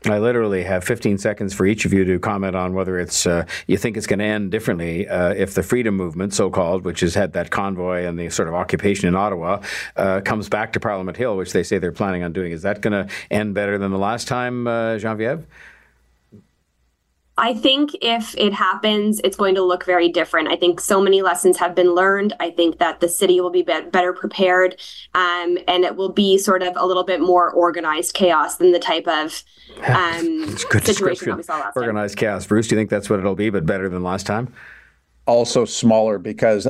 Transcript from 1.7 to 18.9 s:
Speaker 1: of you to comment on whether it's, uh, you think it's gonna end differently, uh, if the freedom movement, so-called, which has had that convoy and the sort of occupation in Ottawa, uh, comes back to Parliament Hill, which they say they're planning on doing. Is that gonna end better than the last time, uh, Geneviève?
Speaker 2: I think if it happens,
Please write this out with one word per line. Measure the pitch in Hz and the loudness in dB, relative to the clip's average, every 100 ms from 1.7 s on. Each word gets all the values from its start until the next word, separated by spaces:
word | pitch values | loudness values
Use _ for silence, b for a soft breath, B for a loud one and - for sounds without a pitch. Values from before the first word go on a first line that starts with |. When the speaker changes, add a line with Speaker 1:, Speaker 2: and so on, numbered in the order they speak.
| 107 - | 2 2
Speaker 1:
of | |
you | 98 92 | 2 4
to | 90 | 2
comment | 98 101 98 92 | 0 -2 -2 -2
on | 92 | -2
whether | 92 92 92 | -2 -2 -2
it's, | 87 - - | -4 -2 0
uh, | 85 85 B B | 0 -2 B B
you | 101 | 0
think | 120 107 | 0 -4
it's | 104 | -2
gonna | 101 107 | 0 0
end | 107 101 | -2 -2
differently, | 104 - 90 85 82 101 | -4 -2 -2 -2 -4 -2
uh, | 92 87 | 0 0
if | 98 95 | 0 -2
the | 98 | -2
freedom | 92 123 113 98 | 0 0 0 0
movement, | 87 80 98 | -2 -4 -4
so-called, | - 98 90 87 92 90 | 0 0 0 0 0 -2
which | 82 | -2
has | 87 | 0
had | 87 95 | 0 -2
that | 87 85 | -2 -4
convoy | - 98 95 90 90 87 | -4 -4 -4 -4 -4 -4
and | 85 | -6
the | 85 | -6
sort | - 87 | -4 -2
of | 85 | -2
occupation | 95 87 101 98 95 | -2 -2 0 0 0
in | 90 | 2
Ottawa, | 104 92 82 98 B B B B | 0 -2 -4 -4 B B B B
uh, | 98 95 | 0 0
comes | 101 110 101 | -2 -4 -2
back | 107 110 | -4 -2
to | 110 | -4
Parliament | 113 101 92 85 | -4 -4 -6 -4
Hill, | 123 98 | -4 -2
which | 90 | -2
they | 101 | -2
say | 85 101 | 0 0
they're | 85 | -2
planning | 82 101 90 | -2 -2 -2
on | 87 | -4
doing. | 82 90 | -4 -6
Is | 82 | -6
that | 92 101 | -6 -4
gonna | 113 104 95 B B | -2 -2 -4 B B
end | 104 107 | -2 -2
better | 98 101 101 | -2 -2 -2
than | 98 | -2
the | 95 | -2
last | 98 117 - | -2 -4 -4
time, | 123 123 123 120 | -4 -4 -4 -4
uh, | 117 113 110 | -2 -2 -2
Geneviève? | 110 107 110 160 156 b b b b b b _ _ 101 _ _ _ _ _ _ _ _ _ - | -4 -4 -4 -6 -10 b b b b b b _ _ -20 _ _ _ _ _ _ _ _ _ -4
Speaker 2:
I | 233 | -2
think | 226 269 269 294 - | 0 2 2 0 -2
if | 233 233 220 - | -2 -2 -4 -2
it | 208 | -2
happens, | 202 196 196 214 | 0 -2 0 0